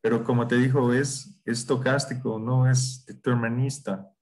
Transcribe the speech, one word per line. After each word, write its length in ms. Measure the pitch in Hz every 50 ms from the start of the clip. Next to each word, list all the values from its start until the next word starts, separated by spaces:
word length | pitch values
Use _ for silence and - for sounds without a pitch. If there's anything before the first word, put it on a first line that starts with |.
Pero 200 | - 113 117 113 117
como 220 | - 123 117 117
te 100 | - 123
digo, 360 | 123 127 135 131 143 123 120
es, 480 | 123 127 143 139 - - - - - _ _
es 160 | - 117 117
estocástico, 760 | - - 139 127 131 131 135 139 139 - 123 127 - 117 110 110
no 300 | 110 120 127 127 127 127
es 360 | 131 131 127 - - - _
determinista 1040 | - - - _ 131 123 120 117 113 120 123 135 139 135 - - 104 98 95 - - _ _